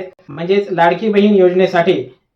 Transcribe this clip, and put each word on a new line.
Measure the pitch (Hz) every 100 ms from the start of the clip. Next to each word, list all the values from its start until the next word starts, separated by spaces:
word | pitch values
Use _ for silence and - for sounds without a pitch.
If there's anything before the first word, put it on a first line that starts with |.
| - _ -
म्हणजेच | 147 170 202 202
लाडकी | 170 170 175 220
बहीण | 202 208 202
योजनेसाठी | 180 185 185 180 180 156 - _ _